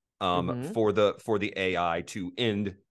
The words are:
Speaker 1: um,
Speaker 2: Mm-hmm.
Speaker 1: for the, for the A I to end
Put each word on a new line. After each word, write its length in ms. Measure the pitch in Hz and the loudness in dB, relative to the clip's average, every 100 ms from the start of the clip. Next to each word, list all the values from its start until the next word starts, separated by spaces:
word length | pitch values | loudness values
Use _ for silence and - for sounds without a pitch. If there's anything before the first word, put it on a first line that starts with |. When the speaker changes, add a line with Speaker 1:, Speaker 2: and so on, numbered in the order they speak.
| _ _ | _ _
Speaker 1:
um, 260 | 95 90 90 | 0 0 0
Speaker 2:
Mm-hmm. 240 | 120 139 | -4 -4
Speaker 1:
for 220 | 113 107 | 0 2
the, 220 | 101 104 - | 4 4 2
for 180 | - 107 | -2 0
the 160 | 101 - | 0 -2
A 180 | 92 90 | 0 0
I 280 | 87 85 85 | 0 -2 -4
to 240 | 107 90 - | -8 -10 -2
end 380 | 120 101 101 95 _ | -2 0 -4 -8 _